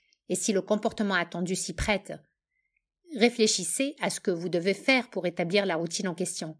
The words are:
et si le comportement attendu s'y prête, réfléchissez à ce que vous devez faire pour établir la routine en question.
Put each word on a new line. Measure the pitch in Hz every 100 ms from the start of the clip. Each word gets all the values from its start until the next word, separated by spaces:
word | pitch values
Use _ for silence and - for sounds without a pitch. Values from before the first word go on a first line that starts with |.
| _ _ -
et |
si | 180 -
le | 190
comportement | 175 208 220 - 202
attendu | 185 170 175 180
s'y | 185 -
prête, | 165 - 196 - 151 _ _ _ _ _ _ _ _ 349
réfléchissez | 262 240 240 214 - 170 - 277 -
à | 208
ce | -
que | -
vous | 170 180
devez | 170 185
faire | 190 - 262 -
pour | 190 175
établir | 170 170 202 196
la | 165
routine | 170 - 196
en |
question. | 165 180 - 160